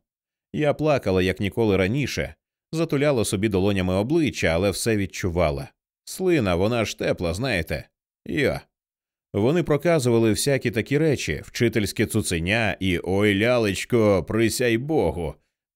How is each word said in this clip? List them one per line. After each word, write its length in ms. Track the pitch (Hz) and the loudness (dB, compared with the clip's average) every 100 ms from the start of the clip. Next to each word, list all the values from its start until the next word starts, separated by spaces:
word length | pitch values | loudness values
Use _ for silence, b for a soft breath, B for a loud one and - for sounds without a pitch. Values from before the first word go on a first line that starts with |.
| _ _ _ _ _ | _ _ _ _ _
Я 200 | - 147 | -2 -2
плакала, 480 | - 151 135 101 92 | 0 0 0 2 2
як 180 | 92 - | 2 0
ніколи 380 | 101 - 113 95 | -4 0 2 2
раніше, 580 | 92 131 131 - 73 - _ _ _ | 2 0 -4 -4 -6 -10 _ _ _
затуляла 540 | 160 160 143 147 220 104 | -4 -2 0 2 2 0
собі 240 | 98 110 | 0 0
долонями 440 | 95 98 101 92 | 2 2 2 0
обличчя, 540 | 92 113 170 139 - 92 | 0 0 0 0 0 0
але 220 | 82 101 | 2 0
все 280 | 92 117 107 | 0 -2 0
відчувала. 720 | 92 - 95 85 80 69 69 _ _ _ | -2 -4 -4 0 0 0 -8 _ _ _
Слина, 520 | - - 185 165 101 87 | -16 -4 0 2 2 2
вона 300 | 101 120 104 | 0 0 -2
ж 140 | - | -4
тепла, 340 | 95 117 90 | -4 -2 -2
знаєте. 540 | 87 135 95 78 71 - _ _ _ - | -4 -2 -4 -4 -8 -10 _ _ _ -8
Я. 360 | - 120 - - _ _ _ _ _ _ | -2 -2 -2 -8 _ _ _ _ _ _
Вони 300 | 101 113 175 | -2 0 0
проказували 680 | 160 143 175 165 123 117 113 | 0 0 2 0 2 4 4
всякі 420 | 101 - 135 123 | 2 0 0 -2
такі 260 | 107 104 143 | -2 -2 0
речі, 440 | 160 123 - 73 - | 0 0 -2 -6 -8
вчительське 600 | - 120 113 101 - 107 | 0 0 2 -2 -2 0
цуценя 720 | 110 98 87 87 110 110 - | 0 0 -2 0 0 -2 -2
і 200 | 95 85 | 0 0
«Ой, 360 | 85 98 107 98 | 0 0 2 2
лялечко, 840 | 113 123 107 92 - 117 107 95 | 2 2 0 -2 0 2 4 4
присяй 540 | 80 107 110 - 123 113 | 0 0 0 0 0 0
Богу», 580 | 143 156 87 87 78 - _ _ _ | 0 0 0 -2 -6 -8 _ _ _